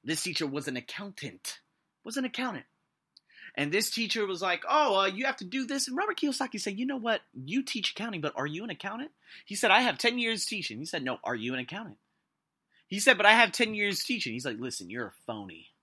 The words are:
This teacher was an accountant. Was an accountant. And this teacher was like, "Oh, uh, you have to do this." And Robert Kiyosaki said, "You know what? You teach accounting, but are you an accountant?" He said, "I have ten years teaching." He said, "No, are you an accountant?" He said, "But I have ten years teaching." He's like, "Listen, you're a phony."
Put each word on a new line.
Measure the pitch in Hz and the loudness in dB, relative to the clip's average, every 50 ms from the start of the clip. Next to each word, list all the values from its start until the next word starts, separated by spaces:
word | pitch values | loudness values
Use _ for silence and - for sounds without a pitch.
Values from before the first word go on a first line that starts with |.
| _ | _
This | - 160 156 - | -2 -2 -2 -2
teacher | 185 156 - 165 | -2 -2 -2 -2
was | 139 135 139 127 | -2 -2 -4 -4
an | 139 131 | -4 -6
accountant. | 123 - - - - 202 202 185 - - 127 - - - - - - _ _ _ _ _ _ _ _ _ | -6 -8 -8 -10 -10 -10 -12 -12 -10 -12 -12 -12 -10 -10 -10 -10 -10 _ _ _ _ _ _ _ _ _
Was | 220 226 | -6 -4
an | 269 254 | -4 -4
accountant. | 254 - - 254 254 196 127 - _ _ _ _ _ _ _ _ _ _ - _ _ _ - - - - | -4 -4 -4 -4 -4 -4 -8 -12 _ _ _ _ _ _ _ _ _ _ -20 _ _ _ -20 -20 -10 -4
And | - 143 147 | -2 -2 0
this | 160 208 214 - | 2 0 0 0
teacher | - 226 226 190 - 220 208 | 0 -2 -2 -2 0 -2 0
was | 190 185 160 | -2 -2 -2
like, | 190 185 175 170 - - | 0 0 0 0 0 2
"Oh, | 262 302 302 254 196 196 | 4 4 6 6 4 4
uh, | 190 | 4
you | 196 190 202 262 | 2 0 0 -2
have | 269 - | -2 -2
to | - 190 | -4 -8
do | 180 240 269 262 | -6 -4 -4 -2
this." | 226 277 277 - | -2 -2 -2 -2
And | 269 254 | -2 -2
Robert | 294 403 427 381 - | -2 -2 -2 0 0
Kiyosaki | - 294 262 - 285 240 - 208 | 0 0 0 -2 -4 -4 -4 -4
said, | - 208 196 | -4 -4 -4
"You | 202 254 | -2 -2
know | 269 277 | -2 -2
what? | 262 214 233 220 - _ _ _ | -2 0 0 0 0 _ _ _
You | 127 131 139 196 269 262 | -12 -8 -2 -2 -2 -2
teach | - - 226 190 - | -2 -4 -2 -2 -4
accounting, | - - 208 233 202 160 | -4 -4 -8 -6 -4 -4
but | 147 147 - | -4 -4 -2
are | - 139 | -4 -4
you | 147 151 175 220 | -4 -4 -6 -8
an | 233 | -8
accountant?" | 165 - - 196 214 240 277 330 _ _ _ - - - - | -10 -8 -8 -8 -8 -8 -10 -12 _ _ _ -20 -20 -20 -12
He | - 202 | -8 -2
said, | - - 214 | 2 6 8
"I | 190 226 | 8 8
have | 254 240 139 | 8 4 2
ten | - - 240 240 247 | 2 2 2 2 2
years | 240 226 226 196 - | 0 0 0 -2 -2
teaching." | - 226 202 160 - 110 | -4 -4 -6 -6 -6 -6
He | 113 151 | -8 -8
said, | 165 - 165 131 | -6 -6 -4 -4
"No, | 127 120 - - | -4 -4 -4 -4
are | - 123 | -4 -4
you | 113 110 123 131 | -2 -4 -4 -4
an | 127 | -6
accountant?" | 127 123 165 202 226 170 104 _ _ _ _ _ _ _ _ _ _ _ _ _ _ _ _ _ _ | -6 -8 -10 -12 -12 -12 -16 _ _ _ _ _ _ _ _ _ _ _ _ _ _ _ _ _ _
He | _ 190 202 | _ -4 6
said, | - 262 247 | 8 8 8
"But | 185 196 | 10 10
I | 208 | 8
have | 220 233 233 196 | 10 10 8 6
ten | - - 240 220 214 | 6 0 0 0 2
years | 208 208 202 190 - - | -2 0 0 0 -2 -2
teaching." | - 247 214 - 131 110 | -2 -2 -4 -2 -4 -6
He's | 123 123 | -4 -4
like, | 139 110 113 | -6 -6 -4
"Listen, | 127 127 - - 95 87 | -6 -8 -8 -8 -10 -10
you're | 104 123 117 | -8 -8 -8
a | 98 - - - | -8 -10 -12 -10
phony." | - 110 107 101 92 82 82 - - _ _ | -10 -10 -8 -10 -12 -16 -18 -20 -20 _ _